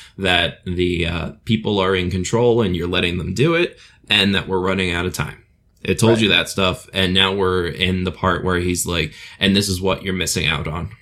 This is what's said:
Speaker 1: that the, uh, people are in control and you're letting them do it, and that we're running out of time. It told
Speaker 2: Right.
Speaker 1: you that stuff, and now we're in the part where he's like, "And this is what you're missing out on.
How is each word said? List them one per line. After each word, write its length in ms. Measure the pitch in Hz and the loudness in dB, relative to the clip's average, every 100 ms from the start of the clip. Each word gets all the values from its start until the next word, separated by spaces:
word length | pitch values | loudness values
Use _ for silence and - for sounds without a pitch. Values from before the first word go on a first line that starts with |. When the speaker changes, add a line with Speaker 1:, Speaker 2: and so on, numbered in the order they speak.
| - - | -18 -4
Speaker 1:
that 480 | 92 87 80 - 92 | 0 2 0 -4 -6
the, 400 | 87 90 85 85 | -2 0 0 -2
uh, 260 | 82 80 - - | -4 -6 -10 -2
people 320 | 110 107 101 | -2 0 0
are 160 | 92 95 | 2 0
in 140 | 90 | 0
control 520 | 92 87 117 120 117 | -2 -2 2 2 4
and 120 | 104 85 | 2 0
you're 120 | 87 | -2
letting 320 | 90 87 87 | 0 0 -2
them 160 | 85 95 | -4 0
do 180 | 156 | 2
it, 240 | 165 - - - _ - | 2 -2 -6 -20 _ 0
and 240 | 104 98 | 2 4
that 140 | 95 80 | 0 0
we're 120 | 92 | -2
running 300 | 92 95 92 | 0 0 0
out 140 | 87 90 | -2 -4
of 80 | |
time. 300 | - - - _ _ _ _ | -4 -8 -8 _ _ _ _
It 160 | - 95 | -4 2
told 180 | 110 110 | 4 4
Speaker 2:
Right. 80 | |
Speaker 1:
you 40 | 104 | 4
that 200 | 87 82 | 2 2
stuff, 400 | - 92 - - | 0 0 -2 -6
and 200 | 95 92 | -2 0
now 200 | 95 95 | 2 2
we're 320 | 98 92 92 85 | 2 0 0 -2
in 380 | - 92 92 | -2 0 0
the 80 | 92 | -2
part 320 | - 92 87 | -2 -2 0
where 160 | 90 90 | 0 0
he's 260 | 90 87 87 | 0 -2 -2
like, 280 | 85 80 - - - | -2 -4 -8 -16 -2
"And 160 | 98 98 | 2 2
this 140 | 98 | 2
is 100 | 90 | 0
what 240 | 95 95 | 0 -2
you're 100 | 92 | -4
missing 320 | 92 80 92 78 | -4 -2 -2 0
out 220 | 76 78 | -2 -4
on. 220 | 82 92 - | -6 -8 -14